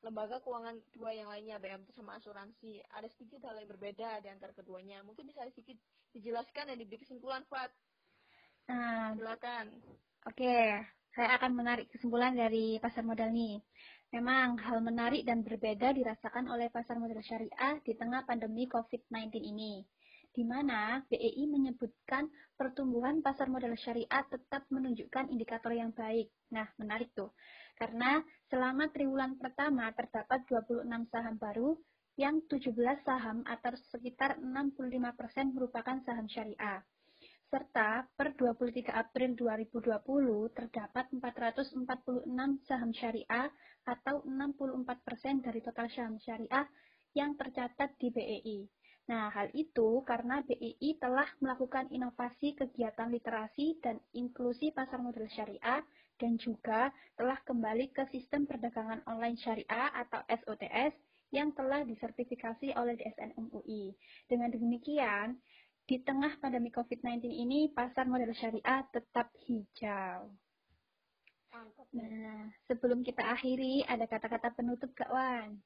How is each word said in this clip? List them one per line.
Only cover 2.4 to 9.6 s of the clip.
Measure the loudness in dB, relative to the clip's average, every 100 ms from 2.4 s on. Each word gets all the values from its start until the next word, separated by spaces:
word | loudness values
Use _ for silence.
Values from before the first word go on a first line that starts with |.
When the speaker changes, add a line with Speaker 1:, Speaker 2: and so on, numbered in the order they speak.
| -16 -18 -18 -18 -16 -14
Speaker 1:
Ada | -14 _
sedikit | -20 -18 -14
hal | -14
yang | -14
berbeda | -12 -12 -8 -8 -8
di | -10
antara | -16 -18
keduanya. | -18 -16 -16 -16 -18 -18
Mungkin | -18
bisa | -18 -14 -14 -14
sedikit | -20 -20 _ _ _
dijelaskan | -14 -6 -4 -4 -8 -10
dan | -10
diberi | -12 -16
kesimpulan, | -16 -14 -8 -8 -6
Fat. | -8 -8 _ _ _ _ _ _ _ _ _ -6
Speaker 2:
Nah, | -4 0 0 -2 -4
Speaker 1:
Silakan. | -6 -6 -6 -6